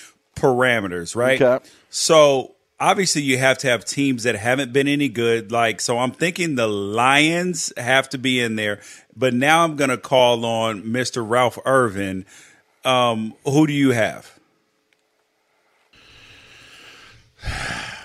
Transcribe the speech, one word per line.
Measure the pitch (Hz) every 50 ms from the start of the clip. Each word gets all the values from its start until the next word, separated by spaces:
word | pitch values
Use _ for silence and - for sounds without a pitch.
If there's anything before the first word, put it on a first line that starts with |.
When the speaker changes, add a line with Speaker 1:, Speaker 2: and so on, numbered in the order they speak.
| - - _ _ _ _ -
Speaker 1:
parameters, | - - 139 127 123 127 127 120 113 98 92 87 90 85 - -
right? | 110 120 127 135 131
Speaker 2:
Okay. | 135 123 127 135 - - - _ _ _
Speaker 1:
So | - - - - 165 156 151 143 135 131 113 - _ _ _ _ _ -
obviously | 135 165 196 208 185 - - 160
you | 147 135 127 123
have | 135 135 127 -
to | - 131
have | 120 110 -
teams | - - 143 139 139 127 117 107
that | 123 110
haven't | 104 107 120 127 139 139 120
been | 117 143 139 143
any | 143 147 143 131
good. | 101 117 117 117 117 117 104 98
Like, | 117 117 117 113 107 -
so | - - 120 117
I'm | 127 127
thinking | - - 160 180 170 - 175 165 143
the | 123 113
Lions | 107 104 101 101 101 107 117 120 131 139 143 151 160 170 175 180 180 175 156 - - -
have | - 123 123 131 135 131 -
to | - 131
be | 120 131 127 127
in | 120 117 110
there, | 110 107 104 101 101 - - - - _ _ -
but | 113 127 127
now | 123 123 135 151 160 165
I'm | 170 165 151
gonna | 139 143 131 127 110
call | - - 139 127 123 120 120 117 117
on | 117 113 113 113 113 110 98 85 113
Mister | 113 127 123 - - 127
Ralph | 113 104 117 123 127 117 - - -
Irvin. | 127 135 131 123 110 95 98 101 95 95 95 95 _ - - - - _ _ _ _ _ _ -
Um, | 131 127 123 123 120 113 110 110 110 110 _ -
who | - 131 151 156 147
do |
you | 147 143 139 131
have? | 123 117 107 87 65 - - - - _ _ _ _ _ _ _ _ _ _ _ _ _ _ _ _ _ _ _ _ _ _ _ _ _ _ _ _ _ _ _ _ - - - - - - - - - - - - - - - - - - - - - - - - - _ _ _ _
<sighs> | - - - - - - - - - - - -